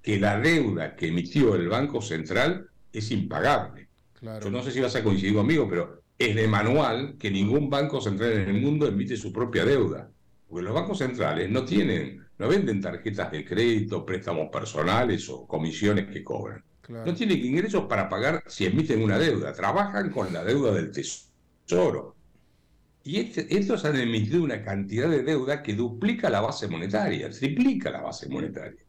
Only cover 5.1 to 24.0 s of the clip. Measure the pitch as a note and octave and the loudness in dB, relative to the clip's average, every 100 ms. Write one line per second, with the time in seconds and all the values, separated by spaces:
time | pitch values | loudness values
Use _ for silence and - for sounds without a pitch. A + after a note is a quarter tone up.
5.1 | G2 G2 G#2+ A2 D#3+ A2 F2 F2 - _ | 4 4 4 4 4 2 0 -4 -10 _
6.1 | _ B2 G#2+ A2 G#2 G#2+ C#3+ C3 A2+ C#3+ | _ 0 4 4 4 4 2 2 0 -4
7.1 | - G#2 F#2+ G2+ C#3 C#3 C#3 D3+ C3+ G#2+ | -6 -2 2 2 2 2 0 0 -2 -2
8.1 | G2 A#2 G#2+ F#2+ G2+ C3+ D3+ D3 G2 - | 0 2 2 2 2 2 2 2 2 -2
9.1 | A#2+ - G#2 A#2+ F2+ G2 C#3 F#2 C#2 - | -4 -4 -4 0 2 4 4 2 -2 -10
10.1 | _ _ _ _ E2+ F#2 C#3 F#3 G3 C3 | _ _ _ _ -6 -2 -2 -2 -2 -4
11.1 | A#2+ D#2 D#2+ F#2 A2 - G3+ D#3 F2+ C2+ | 0 0 0 0 0 2 2 2 0 -4
12.1 | - - - A2+ G3 C#3+ G2+ F#2 E2+ A2+ | -10 -20 -6 0 2 2 -2 -2 -6 -6
13.1 | G#2+ F2+ - - F2+ A#2+ A2 - F2+ - | -4 -4 -6 -4 0 2 2 0 -4 -4
14.1 | F#2 - E2 D#2 B1+ A#1 D2 D#2+ A2 B2 | -6 -4 -4 -4 -6 -4 -2 2 2 2
15.1 | F2 - B1+ - D#2+ D#2+ - G#2 G2+ - | 0 -4 -14 -6 -4 -4 0 2 2 0
16.1 | E2 - B1+ G#2+ G#2 _ _ - A#2 A2+ | -10 -8 -8 -8 -12 _ _ -16 -8 -6
17.1 | F3 A3 D3+ B2 D3 G#3 G3+ - G#2+ F#2 | -2 0 2 2 0 0 -2 0 0 0
18.1 | F#2 C3 E3 - - F#2+ A2 D#3 A2+ G#2+ | 0 0 -2 -6 -2 2 2 2 2 4
19.1 | G2 D#3+ G#2 C#2 C2+ G2 E3+ G3+ G3+ F#3 | 4 4 2 -2 -4 0 0 0 -2 -2
20.1 | C3 F#2+ E2 F2+ C#3 B2 F#2+ D#2 C#2+ - | -2 -2 -2 0 2 4 2 0 -6 -8
21.1 | - - _ _ _ - F2 E3 D2 - | -10 -18 _ _ _ 0 4 4 2 -8
22.1 | - - _ _ _ _ _ _ _ C3+ | -20 -20 _ _ _ _ _ _ _ -4
23.1 | F#3 A#3+ - - G3+ G3 A#3 D3+ C#3 | -4 -2 -6 0 0 2 0 2 0